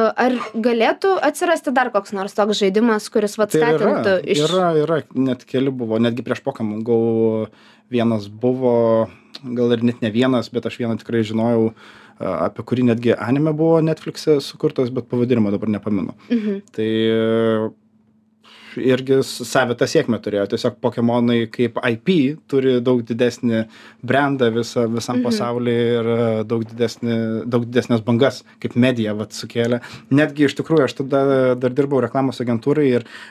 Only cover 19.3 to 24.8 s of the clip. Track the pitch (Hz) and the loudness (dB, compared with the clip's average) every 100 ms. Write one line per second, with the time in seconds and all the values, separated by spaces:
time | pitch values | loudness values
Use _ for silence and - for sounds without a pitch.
19.3 | - 120 139 120 120 127 160 135 107 - | -6 -2 0 0 0 0 0 0 -2 -2
20.3 | 101 101 117 123 - 120 123 117 120 120 | -2 0 -2 -2 -2 -4 0 0 2 2
21.3 | 117 113 - 120 - 123 113 180 185 131 | 0 -2 -2 -2 0 -2 -2 0 2 2
22.3 | 156 - 139 131 127 123 127 117 117 123 | -2 -2 0 2 2 2 0 0 0 0
23.3 | - 120 113 110 - - - 120 135 147 | 0 0 0 -2 -10 -20 -12 -2 0 2
24.3 | 139 120 113 113 127 | 2 0 0 -2 -2